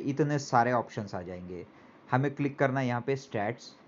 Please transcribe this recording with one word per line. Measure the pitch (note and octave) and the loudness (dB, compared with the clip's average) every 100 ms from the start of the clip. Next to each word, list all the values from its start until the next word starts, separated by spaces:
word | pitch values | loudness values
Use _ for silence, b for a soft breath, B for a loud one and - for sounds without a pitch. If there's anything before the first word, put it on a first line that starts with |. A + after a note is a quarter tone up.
| - | -2
इतने | C#3 D3+ D3 | 0 0 0
सारे | C#3+ B2 A#2 | 2 4 4
ऑप्शंस | B2 A2 - G2+ | 2 0 -6 -8
आ | G2 | -8
जाएंगे। | F2 F2+ F2+ F2+ D#2+ B B B - | -8 -10 -10 -12 -12 B B B 2
हमें | C3 C#3+ | 4 4
क्लिक | C#3 C#3 C#3 | 0 -2 2
करना | C#3 C3 | 2 2
है | B2+ | 0
यहाँ | A#2+ | -2
पे | A#2+ C3+ | -2 -4
स्टैट्स | - A2 G2+ A#2+ - - | -4 -4 -2 -4 -12 -20